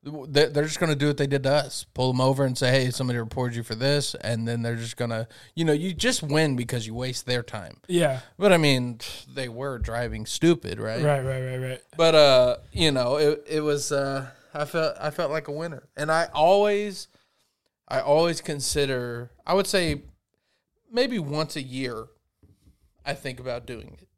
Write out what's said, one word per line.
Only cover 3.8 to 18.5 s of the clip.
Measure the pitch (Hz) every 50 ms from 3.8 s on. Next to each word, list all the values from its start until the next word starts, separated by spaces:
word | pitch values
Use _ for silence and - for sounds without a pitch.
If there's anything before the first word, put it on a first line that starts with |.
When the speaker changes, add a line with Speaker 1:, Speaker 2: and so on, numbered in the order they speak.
| 127 139 143 147 139 - -
Speaker 1:
And | - - 107 117 113 113
then | 117 117 117
they're | 117 117 117
just | 117 117 117 - -
gonna, | 123 117 113 110 113 - - - - - _
you | 160 165
know, | 160
you | 151 151 165 190 180
just | 147 - 240 254 -
win | - 143 143 156 160 151 135
because | 123 120 120 127 120 107
you | 110 110
waste | 117 127 131 127 - -
their | 123 123 123
time. | 117 - - 107 92 78 - _ _ -
Speaker 2:
Yeah. | 180 175 165 147 131 127 - - _ -
Speaker 1:
But, | 180 208
I | 185 165
mean, | 156 143 135 127 123 123 120 110 - - - - - 131
they | 127 135 131 123
were | 113 120 135 143 131 117
driving | - 117 113 117 120 117 110 110 107
stupid, | - - - - 170 170 - - - 92 107
right? | 107 107 110 -
Speaker 2:
Right, | 147 147 143 135 131
right, | 131 131 131
right, | 131 127 127 127
right. | 127 131 127 - _ _ -
Speaker 1:
But, | 160 165 165 160
uh, | 156 147 143 135 127 123 123 123 - - -
you | - 190 170 156
know, | 139 131 123 120 139
it, | 147 151 147 151 147 - -
it | 156 156
was, | 151 151 147 143 - -
uh, | 147 139 139 135 139 135 131 127 - _ _ _
I | - 147 147
felt, | 143 - 170 160 151 147 -
I | 120 151
felt | 147 - 170 135
like | 147 160 139 -
a |
winner. | 147 147 165 175 151 127 _ _ _
And | - 147 156
I | 160 165 170 156 -
always, | 147 151 170 196 202 208 208 208 202 208 208 190 - - _ _ _ _ _ _ _ _ _ _ _ _ _ _ _ _ _
I | - 135
always | - 143 147 156 165 170 160 160
consider, | - -